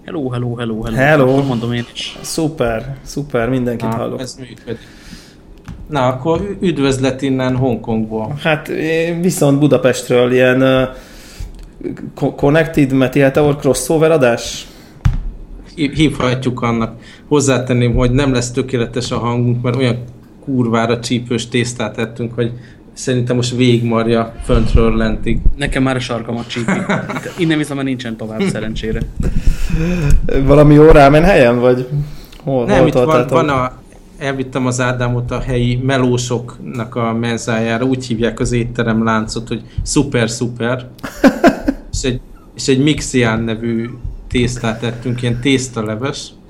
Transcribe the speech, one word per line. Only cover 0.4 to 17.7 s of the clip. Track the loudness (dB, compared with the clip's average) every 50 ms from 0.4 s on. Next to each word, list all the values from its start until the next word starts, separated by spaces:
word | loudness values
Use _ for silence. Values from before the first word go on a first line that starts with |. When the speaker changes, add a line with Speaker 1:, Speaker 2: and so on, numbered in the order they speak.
| -4 -4 -6
Speaker 1:
hello, | -6 -6 -6 -6 -6
hello. | -6 -4 -2
Speaker 2:
Hello. | 0 2 4 4 4 4 4
Speaker 1:
Akkor | 4 2 2
mondom | 0 -2 -2 -2 -2
én | -4 -4 -6 -8 -12
is. | -12 -12 -12 -12 -14
Speaker 2:
Szuper, | -12 -8 -6 -4 -4 -4 -2 -2 -2 -2 -2 -4 -6 -8 -12 -14
szuper, | -14 -10 -10 -8 -8 -4 -2 -2 0 0
mindenkit | 0 -2 -2 -2 -4 -4 -4 -4
Speaker 3:
Na, | -4
Speaker 2:
hallok. | -4 -4 -6 -6 -8
Speaker 3:
ez | -10 -12 -12 -16
működik. | -18 -18 -18 -16 -12 -12 -12 -12 -12 -20 -20 -20 -20 -20 -20 -20 -20 -20 -20 -20 -20 -20 -20 -20 -18 -16 -16 -16 -12 -4
Na, | -2 0 2
akkor | 2 0 0 0 0 0 0
ü-, | -2 -6 -6 -2 -2
üdvözlet | -2 0 2 0 0 0 0 0 -2 -2 -2
innen | -2 -2 0 0 0 -2 0
Hongkongból. | 0 0 0 -2 -2 -4 -4 -2 -2 -2 -4 -4 -6 -6 -6 -8 -4
Speaker 2:
Hát, | -2 -2 -2 -2 -2 -6
én | -6 -4 -2 -2 0 0 0 -2 -2 0
viszont | 0 0 2 2 2 2 4 4
Budapestről | 4 4 4 4 4 2 0 0 -2 0 2 2 4 4
ilyen, | 4 4 4 4 4 4
ö, | 4 4 4 2 0 -2 -4 -14 -20 -20 -20 -20 -20 -20 -12 -12 -12 -12 -12 -18 -20 -20 -18 -12 -10 -10 -10 -10 -12 -14 -6
co-, | -4 -4 -4 -2
Connected | 0 2 4 4 4 2 2 2 2 2 4
Meteor | 4 2 2 2 2 4 2 4 4 4 2 2 0
crossover | 0 0 0 0 0 0 0 2 2 4 4
adás? | 4 4 4 2 2 0 -4 -10 -10 -12 -14 -16 -20 -20 -20 -20 -20 -2 0 0 0 0 -6 -8 -10 -12 -18 -18 -18 -20 -20 -18 -6
Speaker 3:
Hí-, | -4 -4 -4 0
hívhatjuk | 2 2 2 2 0 -2 -2 -2 -2 -4 -4 -4 -2
annak. | -2 -2 0 -2 -2 -4 -6 -14 -20 -20 -20 -20 -4 0
Hozzátenném, | 2 2 4 2 2 0 0 0